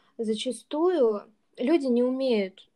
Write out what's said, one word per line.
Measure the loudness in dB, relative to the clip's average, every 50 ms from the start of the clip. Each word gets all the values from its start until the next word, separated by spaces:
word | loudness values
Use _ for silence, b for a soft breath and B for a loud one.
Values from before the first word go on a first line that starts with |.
| b b b -8
зачастую | -4 -4 -4 -4 -4 -6 -8 -8 -10 _ -2 0 0 2 4 4 2 2 2 -2 -6 -12 _ _ _ _ _ -4
люди | 0 2 2 2 2 0
не | 0 2 2
умеют, | 0 0 -2 -2 0 0 0 0 -2 -6 -14 -20 _ _